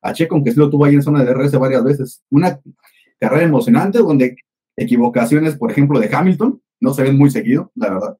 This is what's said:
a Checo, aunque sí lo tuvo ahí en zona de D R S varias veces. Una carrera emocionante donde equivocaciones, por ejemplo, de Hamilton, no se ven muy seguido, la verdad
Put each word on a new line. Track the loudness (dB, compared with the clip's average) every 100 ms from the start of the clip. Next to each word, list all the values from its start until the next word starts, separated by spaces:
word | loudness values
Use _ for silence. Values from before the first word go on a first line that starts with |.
a | -10
Checo, | -6 -4
aunque | -2 -2
sí | 2
lo | 2
tuvo | 2
ahí | 2
en | 2
zona | 2 0
de | 0
D |
R | 0 0
S | 0
varias | 0 0
veces. | 0 -2 -6 -12 _
Una | -2 -2 -4 -16 _ _ _ _ _
carrera | -2 0
emocionante | 2 0 2 0 0 0
donde | 2 2 0 -4 _ _ _ -10
equivocaciones, | -2 0 0 0 0 0 0 -4
por | -4
ejemplo, | 0 0 2
de | 0
Hamilton, | 0 0 0 -2 -4 _ _
no | -4
se | 0
ven | 0 4
muy | 2
seguido, | 2 -2 -2 -2
la | -6 -4
verdad | -4 -8 -10